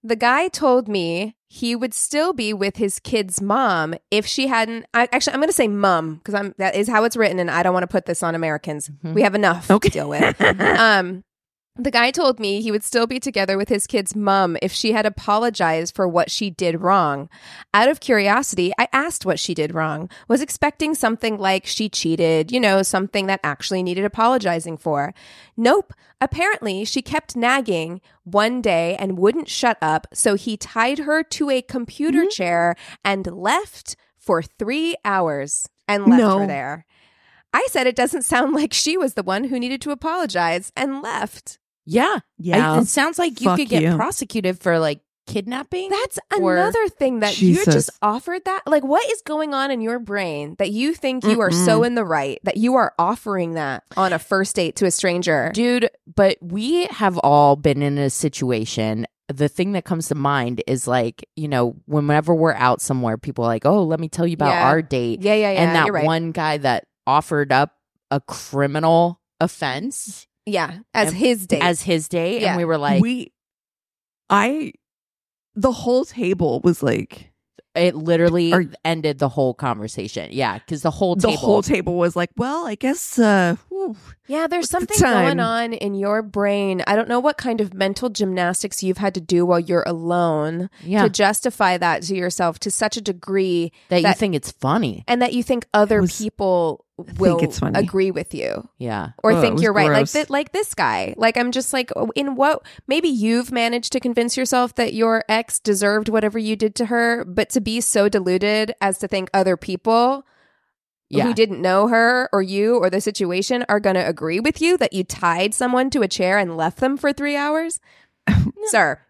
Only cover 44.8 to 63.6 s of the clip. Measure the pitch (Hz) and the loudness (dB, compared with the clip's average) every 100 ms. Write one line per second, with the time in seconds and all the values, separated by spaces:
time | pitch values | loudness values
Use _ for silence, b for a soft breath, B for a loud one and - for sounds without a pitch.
44.8 | 156 147 _ _ - 214 196 254 285 359 | 0 -4 _ _ -8 -8 -6 -10 -8 -8
45.8 | 381 403 523 - _ 403 359 359 370 453 | -4 -4 -4 -8 _ 0 2 2 2 2
46.8 | 415 _ 269 240 208 196 185 175 190 151 | -2 _ -2 0 -2 4 4 6 4 4
47.8 | - _ 208 226 349 359 381 381 - 302 | 0 _ -2 -2 -6 -6 -4 -6 0 0
48.8 | 262 330 466 453 - 302 311 269 269 254 | 2 0 0 -4 -4 -4 -2 -2 -2 -2
49.8 | 220 240 214 202 180 147 147 170 196 208 | -4 -6 -6 -6 -4 -6 -10 -4 -4 0
50.8 | 277 330 269 254 214 233 196 170 180 165 | -2 -2 -4 0 0 2 2 4 4 4
51.8 | 240 240 190 156 139 123 - 196 233 254 | 4 0 0 0 -2 -4 -6 0 2 4
52.8 | 214 - 175 233 220 196 170 165 143 127 | 2 2 0 0 -4 -4 -2 -4 -4 -6
53.8 | _ - 190 160 - 196 196 - 170 - | _ -2 0 0 0 0 0 -2 -2 0
54.8 | 190 - 185 175 175 151 135 208 240 247 | 0 2 0 0 0 0 0 0 0 2
55.8 | 226 _ - 180 196 - 170 190 233 349 | 0 _ -6 2 2 2 -6 -6 0 0
56.8 | 349 254 202 175 139 147 143 143 147 139 | -2 0 0 2 4 6 6 6 2 2
57.8 | 143 143 139 - 156 - 127 117 113 - | 0 0 -2 -2 -4 -2 -2 -2 -2 -2
58.8 | 110 110 117 _ - 139 147 - 190 196 | -2 -4 -8 _ -14 -2 -2 0 -2 -2
59.8 | - 170 160 147 139 139 120 123 - 131 | -2 -4 -2 -2 0 0 -2 -4 -4 -4
60.8 | 123 123 117 - - - 151 135 120 - | 0 0 0 -6 -20 -10 -2 0 0 -2
61.8 | - 147 147 151 156 165 160 - 127 123 | -2 0 4 2 4 2 2 4 2 2
62.8 | - 131 120 113 - 123 117 113 | 0 -2 0 -2 -6 -2 -2 2